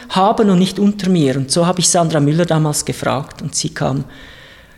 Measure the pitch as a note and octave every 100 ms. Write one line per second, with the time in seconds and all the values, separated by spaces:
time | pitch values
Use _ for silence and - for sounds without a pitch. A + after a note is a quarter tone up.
0 | - F#3+ G3 A#3 G#3 F3+ F#3+ - G3+ G3+
1 | F#3 F3+ C#3 C3+ C3 F3 E3+ F3+ D#3+ F3+
2 | E3 D#3+ C#3+ D#3+ E3+ D#3+ D#3 D3 - -
3 | - A#2+ - - D3+ - - - D3 C#3
4 | C#3+ - - - - - -